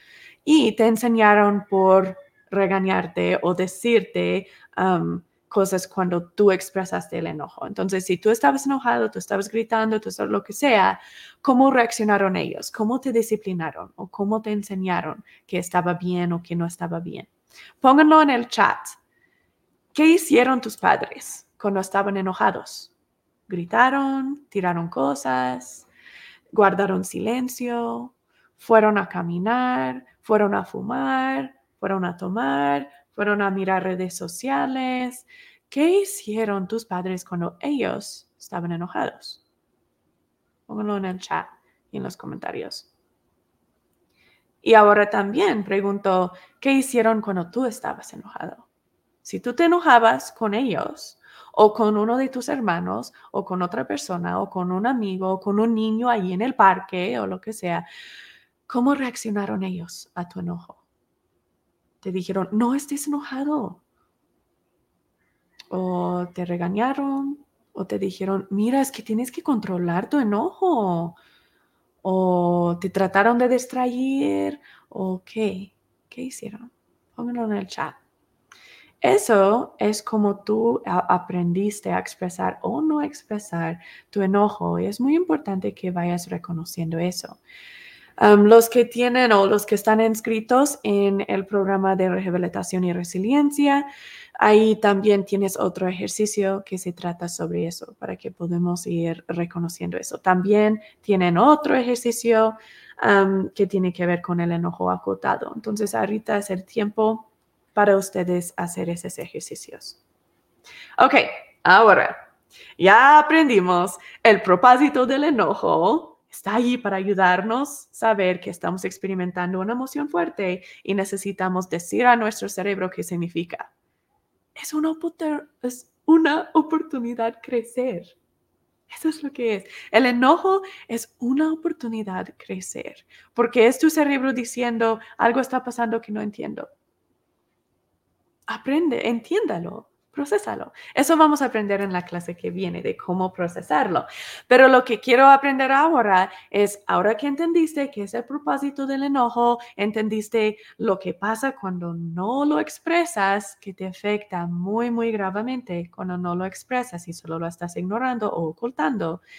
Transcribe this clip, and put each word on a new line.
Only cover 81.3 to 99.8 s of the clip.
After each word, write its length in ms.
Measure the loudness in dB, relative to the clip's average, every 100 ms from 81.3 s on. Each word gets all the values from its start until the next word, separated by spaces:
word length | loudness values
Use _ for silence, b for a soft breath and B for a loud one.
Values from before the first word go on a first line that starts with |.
| -4 -2 0 -2 -4 -4
a 60 | -4
expresar 640 | -4 -8 -10 -4 -6 -4
o 180 | -6 -2
no 220 | -2 -2
expresar 800 | -4 -10 -10 -10 -8 -6 -6 -8 B B B
tu 120 | -2
enojo. 560 | 2 4 2 0 -2 -2
Y 80 | -2
es 140 | -2
muy 160 | 0 2
importante 580 | 2 -2 -4 -6 -6
que 160 | -6 -6
vayas 400 | -4 -2 -4 -6
reconociendo 680 | -10 -8 -10 -8 -8 -6 -4
eso. 420 | -4 -6 -12 -16 B B B B B B B B
Um, 260 | 8 8 10
los 220 | 10 8
que 160 | 4
tienen 460 | 2 2 0 4 4
o 160 | 6 4
los 180 | 2
que 120 | 0 0
están 240 | 2 4
inscritos 800 | 4 0 -2 -4 2 2 2 0
en 420 | -2 0 2 0 -2
el 180 | -4 -2
programa 480 | -2 0 0 0
de 140 | 0 0
rehabilitación 720 | 0 -2 -2 -4 -6 -6 -2
y 100 | -2
resiliencia, 920 | -2 -6 -4 0 2 2 2 2 2 -2 B B B B 2
ahí 380 | 6 6 6
también 500 | 4 2 2 4 2
tienes 320 | 2 -2 -2 -2
otro 300 | -4 -2 -4
ejercicio 800 | -4 -6 -4 -4 -2 -2 -2 -6
que 120 | -10
se 140 | -8
trata 360 | -8 -8 -8 -10
sobre 400 | -8 -6 -4 -6
eso, 260 | -8 -16
para 220 | -14 -12 -10
que 160 | -12
podamos 560 | -10 -4 -2 -2 -4 -4
ir 360 | -4 -4 -6 -8
reconociendo 720 | -6 -6 -6 -8 -8